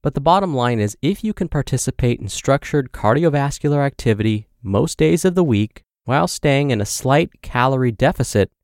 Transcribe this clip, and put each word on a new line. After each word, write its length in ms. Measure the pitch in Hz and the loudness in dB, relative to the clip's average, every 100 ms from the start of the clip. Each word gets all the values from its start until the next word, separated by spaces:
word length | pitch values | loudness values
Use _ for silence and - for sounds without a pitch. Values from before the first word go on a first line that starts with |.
But 120 | 151 | -2
the 80 | 147 | 0
bottom 320 | 143 185 190 | 2 2 2
line 260 | 135 123 117 | 0 0 0
is, 180 | 104 - | -2 -2
if 220 | 147 196 | -4 -2
you 100 | 220 | -6
can 160 | - 175 | -4 -4
participate 720 | 147 - 127 - - 123 120 | -4 -2 -2 -4 -2 -2 -2
in 80 | 117 | -6
structured 640 | - - 135 - 147 127 | -6 0 0 0 -4 -4
cardiovascular 920 | - 104 131 170 143 139 - 151 147 143 | -2 0 2 2 2 -2 -2 -2 0 0
activity 600 | - 120 104 110 107 - _ | -2 -2 0 0 -2 -6 _
most 360 | 98 101 156 - | -2 0 0 2
days 280 | 156 165 185 | 2 4 2
of 100 | 180 | 2
the 80 | |
week 400 | 165 104 107 - _ _ - | 2 2 0 -6 _ _ -2
while 220 | 135 170 | 0 0
staying 440 | - 151 135 143 | 0 0 2 0
in 80 | 113 | 0
a 60 | 101 | -2
slight 560 | - 131 143 170 _ | -4 2 2 0 _
calorie 500 | - 123 127 135 127 | -6 0 0 2 0
deficit 600 | 107 135 - 120 107 95 _ | 2 0 0 -2 0 0 _